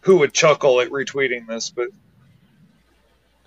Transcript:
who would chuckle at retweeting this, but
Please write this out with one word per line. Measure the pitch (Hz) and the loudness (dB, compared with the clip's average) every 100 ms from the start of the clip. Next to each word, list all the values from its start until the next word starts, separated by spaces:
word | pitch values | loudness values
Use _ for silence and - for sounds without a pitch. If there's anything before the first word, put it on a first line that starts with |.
who | 185 180 | 2 4
would | 139 | 2
chuckle | - 160 139 143 123 | 2 2 2 2 2
at | 127 | 0
retweeting | 139 127 139 131 123 113 | -4 -6 -4 -4 -6 -10
this, | 113 - | -10 -8
but | - 123 - _ _ _ _ _ _ _ _ _ _ _ _ _ _ | -8 -8 -10 _ _ _ _ _ _ _ _ _ _ _ _ _ _